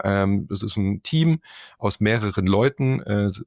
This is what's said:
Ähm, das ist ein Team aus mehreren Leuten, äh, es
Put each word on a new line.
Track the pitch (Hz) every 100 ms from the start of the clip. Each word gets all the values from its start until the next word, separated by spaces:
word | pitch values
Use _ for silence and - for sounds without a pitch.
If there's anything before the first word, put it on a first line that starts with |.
| -
Ähm, | 101 98 101 -
das | 98
ist | 104 107
ein | 98 104
Team | - 160 165 156 - - - -
aus | 104 -
mehreren | 104 117 104 98 92
Leuten, | 98 131 - 131 131
äh, | - 104
es | 101 95